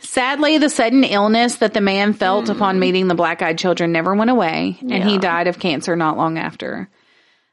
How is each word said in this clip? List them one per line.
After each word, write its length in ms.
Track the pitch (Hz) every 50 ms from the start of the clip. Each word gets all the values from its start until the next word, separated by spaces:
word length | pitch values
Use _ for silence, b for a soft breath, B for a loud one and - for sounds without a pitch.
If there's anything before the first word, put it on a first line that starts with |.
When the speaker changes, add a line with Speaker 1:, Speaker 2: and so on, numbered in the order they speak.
| -
Speaker 1:
Sadly, 540 | - - 269 247 254 285 277 302 294 311 311
the 100 | 311 285
sudden 340 | - - 254 233 247 269 254
illness 540 | - 202 202 202 214 220 233 240 240 233 -
that 160 | 226 214 -
the 40 | 214
man 340 | 202 196 196 196 202 208 208
felt 320 | 208 202 185 190 208 233 220
Speaker 2:
Mm. 80 | 202
Speaker 1:
upon 240 | - 208 190 190 185
meeting 280 | 185 185 180 185 190 185
the 60 | 175
black-eyed 440 | 165 170 160 170 - 190 165 165 165
children 320 | - 180 175 175 175 170
never 240 | 170 165 165 180 196
went 160 | 208 220 233
away, 460 | 254 233 190 165 160 156 170 190 180 -
and 220 | 269 254 220 190 185
he 100 | 208 202
Speaker 2:
Yeah. 60 | 190
Speaker 1:
died 280 | 190 180 170 170 175 175
of 120 | 175 -
cancer 360 | - 180 147 135 - 190 170
not 220 | 170 165 156 156 107
long 220 | 160 160 165 165
after. 500 | - 165 - - - 65 - - 190 - _ _ _ _ _ _ _ _ _ _ _ _